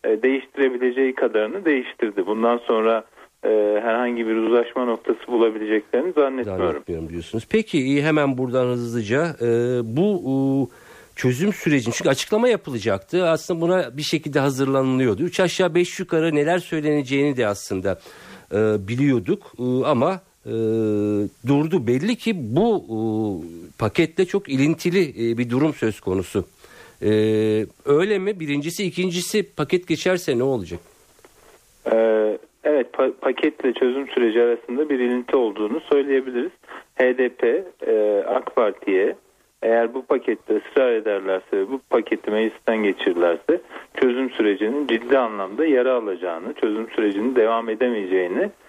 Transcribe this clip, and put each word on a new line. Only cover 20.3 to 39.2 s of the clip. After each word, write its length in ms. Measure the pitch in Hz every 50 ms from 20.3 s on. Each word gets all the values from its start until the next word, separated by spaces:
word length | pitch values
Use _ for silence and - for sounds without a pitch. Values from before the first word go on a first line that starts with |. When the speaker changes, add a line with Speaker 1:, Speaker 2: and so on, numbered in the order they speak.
| _ _ _
Speaker 2:
e, 80 | 117 113 113 113 110 113 113 110 107 107 104 104 104 104 104 104 98 - _ -
durdu. 400 | 120 143 143 151 160 175 175 120
Belli 280 | 110 123 131 160 220 247
ki 180 | - - 226 220
bu, 420 | 175 131 104 117 160 214 240 214
e, 220 | 170 120 110 110 110 110 110 107 110 110 104 98 82 80 85 85 85 90 - - -
paketle 460 | 117 104 - - 165 156 - - 190
çok 240 | 180 - 202 196 -
ilintili, 840 | 135 131 135 151 165 160 - 180 165 196 175 143 - 107 117 117
e, 60 | 117
bir 120 | 117 123 117
durum 240 | 120 127 151 160 -
söz 260 | - 120 110 104 -
konusu. 460 | - 98 95 95 90 - - 104 87 - _ _ - - - - - - - _
E, 80 | - 104 107 107 107 110 107 107 110 107 107 110 104 - - _ _
öyle 340 | 139 143 151 185 214 208 196
mi? 200 | 190 202 214 180
Birincisi, 440 | 156 143 143 143 143 170 170 - 208
ikincisi, 720 | 175 160 180 185 185 170 180 175 - - 214 190 - _
paket 320 | - 151 - 190 180 -
geçerse 500 | - 220 - - 185 185 175 180 - 131
ne 60 | 117 127
olacak? 360 | 139 135 117 92 80 87 87 - - _ _ _ _ _ _ - - _ _ _ - - _ _ _ _ _ _ -
Speaker 1:
Ee, 460 | 113 113 113 113 110 110 107 107 104 - - _ _ _ -
evet, 240 | 151 151 139 120 - -
pa-, 180 | - 131 127
paketle 640 | - - - 135 127 - - 151 151 - - 127 117
çözüm 340 | - 131 123 127 139 139
süreci 340 | 131 - 131 120 113 107 120
arasında 480 | 120 120 117 117 - - 120 135 156 151
bir 100 | 143 127
ilinti 360 | 123 123 123 123 123 - -
olduğunu 440 | 135 120 110 101 107 107 104 123 123
söyleyebiliriz. 720 | - - 147 143 139 143 135 131 131 131 123 120 139 185 - _ _ - - - - _ _
H 220 | - 131 127 123
D 120 | 127 127 123
P, 340 | 123 - - 117 131 175 190 180 - _ -
e, 360 | - 113 107 104 104 104 101 98
ak 280 | - 107 90 - - -
Parti'ye 600 | 131 117 104 98 - - 104 95 92 98 123 190 -